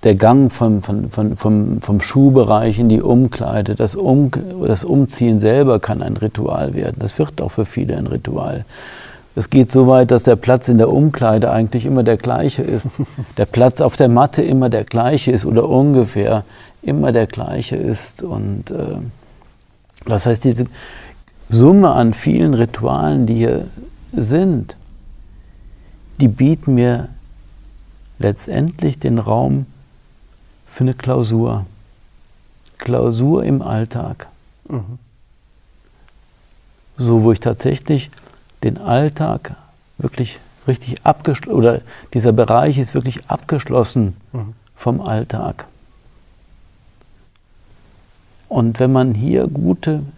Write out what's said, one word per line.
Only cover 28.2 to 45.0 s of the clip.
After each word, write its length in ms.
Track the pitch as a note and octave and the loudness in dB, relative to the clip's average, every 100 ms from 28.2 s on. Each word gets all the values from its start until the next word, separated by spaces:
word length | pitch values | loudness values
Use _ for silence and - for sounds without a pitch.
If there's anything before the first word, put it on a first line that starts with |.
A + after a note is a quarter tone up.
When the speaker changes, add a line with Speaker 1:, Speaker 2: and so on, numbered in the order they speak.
| G2+ G2+ - - D3+ F3 E3 C3 | -4 -4 -6 -4 -4 -2 -4 -2
Speaker 1:
den 200 | C3+ A#2 | -2 -2
Raum 480 | G#2+ A2 C3 C#3 C3+ - - _ _ _ _ _ _ _ _ | 0 0 0 -2 -4 -14 -20 _ _ _ _ _ _ _ _
für 120 | - | -4
eine 100 | C3 | -2
Klausur. 720 | B2+ - C3 A2+ A2+ A#2 A2 F#2 - - _ - _ _ _ _ _ _ _ | -2 -2 -2 0 0 0 -4 -8 -14 -20 _ -20 _ _ _ _ _ _ _
Klausur 680 | - B2 A#2+ A2+ C3+ E3 | -4 0 0 0 0 0
im 160 | A2+ C3+ | 0 -2
Alltag. 680 | - A2 A2+ A#2 - - - _ _ _ - | -2 -4 -4 -8 -10 -12 -18 _ _ _ -12
Speaker 2:
Mhm. 300 | C3 F#2+ B2 _ _ _ _ _ _ _ _ _ _ _ _ _ _ _ _ _ _ _ - | -10 -10 -16 _ _ _ _ _ _ _ _ _ _ _ _ _ _ _ _ _ _ _ -6
Speaker 1:
So, 260 | B2 A#2 | 2 4
wo 100 | A2 | 4
ich 80 | G#2+ | 2
tatsächlich 680 | - A2+ C3 C#3 - D3 C3+ - - _ _ _ | -2 -4 -4 -4 -2 -2 -2 -20 -20 _ _ _
den 160 | A#2 D3 | -6 -6
Alltag 760 | G3+ A#2+ D3+ D3 D#3 - - C3+ _ _ _ _ | -2 0 0 -2 -4 -4 -8 -20 _ _ _ _
wirklich 400 | C#3 - A#2+ - - _ - | -10 -6 -8 -8 -20 _ -6
richtig 380 | B2+ - A#2+ | -4 -6 -4
abgeschl-, 460 | - D#3 - C3+ - | -2 0 -2 -4 -2
oder 320 | G#3+ A#2 A#2 - - - | 2 2 2 -6 -20 -6
dieser 180 | B2 A#2 | -2 2
Bereich 460 | A2+ A2 A2+ D3 C#3 | 2 4 4 2 0
ist 160 | B2 | -2
wirklich 340 | C#3 B2+ A#2+ - | -4 -6 -8 -8
abgeschlossen 880 | - - D3+ - B2+ A2 C3 G#2 F2+ - | -8 -4 -6 -2 -2 0 0 -2 -4 -14
Speaker 2:
Mhm. 220 | B2+ G#2 A2 _ | -12 -12 -16 _
Speaker 1:
vom 280 | _ - B2+ | _ -4 -4